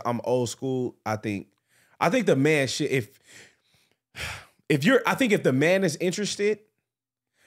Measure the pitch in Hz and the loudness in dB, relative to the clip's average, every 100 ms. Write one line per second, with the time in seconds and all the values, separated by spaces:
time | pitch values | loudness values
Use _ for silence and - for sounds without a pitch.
0 | 120 120 - 127 117 - 135 131 123 - | -4 -4 -2 -2 -2 -6 -6 -4 -4 -6
1 | 107 107 110 98 - _ _ _ _ _ | -6 -6 -4 -6 -8 _ _ _ _ _
2 | 170 247 196 139 147 156 131 - 151 131 | 0 2 2 4 4 2 0 -2 -2 -2
3 | 110 _ _ - - _ _ _ _ _ | -4 _ _ -20 -20 _ _ _ _ _
4 | _ - - - - _ - 147 165 269 | _ -12 -12 -12 -18 _ -2 0 4 4
5 | 160 190 254 196 160 131 160 190 190 147 | 2 0 2 2 2 2 2 2 0 -2
6 | 175 190 196 - 208 214 _ _ _ _ | -4 -2 -6 -2 -4 -4 _ _ _ _
7 | _ _ _ _ | _ _ _ _